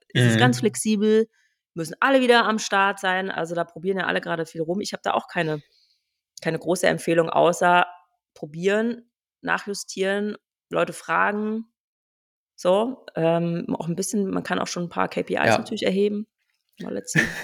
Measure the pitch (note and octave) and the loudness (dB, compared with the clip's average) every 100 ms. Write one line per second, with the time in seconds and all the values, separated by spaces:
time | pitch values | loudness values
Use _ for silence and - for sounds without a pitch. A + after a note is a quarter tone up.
0 | _ C3+ B2 A2+ B3 A#2+ A3 - A3 G#3+ | _ 2 4 6 4 4 0 -2 -2 2
1 | G#3+ A3 A3+ _ _ _ _ E3 D#3+ - | 4 2 2 _ _ _ _ -10 -8 -2
2 | B3+ C4+ B3 A#3+ G#3 A3 - G3 G3 G3 | 4 4 6 6 4 0 0 0 0 0
3 | F#3+ F#3 F#3+ - E3 E3+ E3+ E3+ F3+ F#3+ | -2 -2 -2 -4 -4 -4 -4 -4 -4 -2
4 | E3 F3+ F3 E3+ D#3+ E3 D#3 F#3 - - | 0 -2 -2 -4 -6 -6 -4 -4 -4 -6
5 | - - - F3+ D#3+ D3+ - _ _ _ | -2 -2 -2 -4 -2 -4 -8 _ _ _
6 | _ _ _ - E3 D#3+ E3 F3+ E3 E3 | _ _ _ -8 -4 -4 -2 0 2 0
7 | - E3 E3 - D#3 E3+ F3+ F3 - - | 2 2 2 4 4 4 4 4 2 -4
8 | _ _ _ - D#3 D#3+ F#3+ G#3 A#3 A#3+ | _ _ _ -18 -14 -2 0 2 0 -4
9 | - _ _ _ E3+ F3 - G3 - - | -12 _ _ _ -2 -2 -4 -10 -8 -4
10 | F#3+ G3+ G#3 - _ _ - E3 F3 - | -2 -2 -4 -8 _ _ -6 -2 -2 -4
11 | - E3+ G3 G#3 G#3+ A3 A3+ _ _ _ | -2 0 2 0 -4 -6 -10 _ _ _
12 | _ _ _ _ _ - F3+ G3 A#3+ - | _ _ _ _ _ -4 2 2 2 -6
13 | - E3 E3 E3+ E3+ E3+ - - E3 E3+ | -10 -2 2 2 0 -4 -4 -6 -4 -4
14 | - G#3 F#3+ F3 - F3+ - F3+ E3+ - | -4 -2 -2 -4 -4 -4 -4 -6 -6 -4
15 | F#2 F3+ F3+ F3+ - - A3 G#3+ G#3+ F#3+ | -4 -4 -4 0 2 2 -2 -4 -2 0
16 | G#3 G#3 A3 _ _ _ _ - - - | 0 -2 -8 _ _ _ _ -16 -12 -10
17 | - - - - | -4 0 0 -4